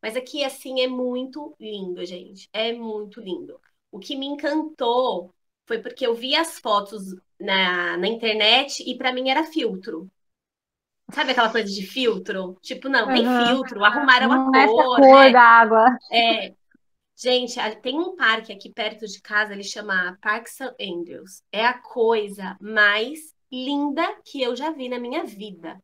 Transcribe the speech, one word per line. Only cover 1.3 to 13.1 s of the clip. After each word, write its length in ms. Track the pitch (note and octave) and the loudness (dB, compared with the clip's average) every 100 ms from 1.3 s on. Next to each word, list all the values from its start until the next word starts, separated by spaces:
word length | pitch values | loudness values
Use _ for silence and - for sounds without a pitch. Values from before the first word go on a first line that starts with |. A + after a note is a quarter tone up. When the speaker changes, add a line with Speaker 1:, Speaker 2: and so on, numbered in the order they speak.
| D4+ D4+ - | -12 -16 -16
Speaker 1:
lindo, 460 | G#3+ G3+ F#3 F3+ F3+ | -14 -12 -10 -10 -12
gente. 440 | F3+ F#3 G3 - | -14 -18 -20 -14
É 200 | G#3+ A3+ | -6 -6
muito 460 | A#3 A3+ G#3+ G#3 A3 | -6 -10 -10 -12 -16
lindo. 380 | F#3+ F3 - - _ _ _ | -12 -10 -12 -20 _ _ _
O 80 | G3 | -20
que 160 | F#3+ C#4 | -12 -10
me 100 | C#4 | -8
encantou 1040 | C#4+ D4+ D#4 D#4 - A#3 A#3+ B3+ F#3 F3+ _ _ _ _ | -6 -4 -4 -6 -6 -2 0 0 -4 -10 _ _ _ _
foi 120 | A3+ | -10
porque 260 | B3 - B3 | -10 -6 -4
eu 100 | A3+ | -4
vi 200 | B3+ D4 | -2 -2
as 240 | E4 - | -2 -6
fotos 440 | A#3+ G3+ G3+ G#3+ F#3+ F#3 _ _ | -2 -2 -2 -14 -14 -16 _ _
na, 580 | G3 F#3+ F#3 F3+ F3 F3 | -2 0 0 0 -4 -2
na 100 | F#3+ | -4
internet 760 | A3+ A3+ G#3+ G#3 B3 C#4+ - - | -2 -4 0 4 2 0 -8 -10
e 120 | - | -6
pra 160 | B3+ | -4
mim 160 | B3+ C4 | -4 -2
era 140 | C4+ D#4+ | -2 -2
filtro. 640 | D#4+ A#3 F#3+ F#3+ D#3+ F#3+ _ _ _ _ _ _ _ _ _ - | -4 -6 -6 -12 -14 -16 _ _ _ _ _ _ _ _ _ -14
Sabe 180 | C4+ D4+ | -6 -2
aquela 200 | B3+ A3+ | 2 2
coisa 180 | A3+ G3+ | 0 -4
de 140 | G3+ F#3+ | -8 -8
filtro? 720 | C4 B3 G3 F#3 F#3+ F3+ F#3 | -2 -2 -2 -6 -8 -8 -14
Tipo, 260 | - B3+ C4+ | -14 -12 -2
não, 180 | C4 | -2
tem 180 | A3+ | 0